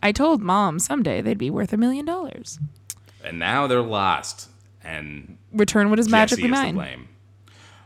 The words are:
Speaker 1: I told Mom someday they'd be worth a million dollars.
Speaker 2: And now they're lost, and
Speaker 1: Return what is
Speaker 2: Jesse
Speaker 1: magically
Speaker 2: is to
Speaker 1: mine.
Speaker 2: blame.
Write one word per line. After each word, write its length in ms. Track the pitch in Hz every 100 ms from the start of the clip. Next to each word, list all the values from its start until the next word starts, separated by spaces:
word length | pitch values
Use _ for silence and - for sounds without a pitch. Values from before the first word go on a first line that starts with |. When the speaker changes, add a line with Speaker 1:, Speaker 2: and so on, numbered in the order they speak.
Speaker 1:
I 100 | 202
told 300 | 214 302 294
Mom 380 | 185 196 202 156
someday 420 | - 285 170 98
they'd 160 | - 202
be 140 | 127
worth 200 | 202 208
a 40 | 214
million 260 | 240 269
dollars. 540 | 294 359 339 - - - 147 - - - - -
Speaker 2:
And 160 | - 85
now 280 | 87 131 139
they're 140 | 123
lost, 680 | 117 104 98 73 - - - - _ _
and 540 | 82 80 76 73 69 - _
Speaker 1:
Return 380 | 214 208 214 202
what 100 | 214
is 60 | 220
Speaker 2:
Jesse 60 |
Speaker 1:
magically 320 | 220 220 233 240
Speaker 2:
is 40 |
to 40 | 269
Speaker 1:
mine. 200 | 269 180
Speaker 2:
blame. 320 | 135 127 123 - _ _ - - - -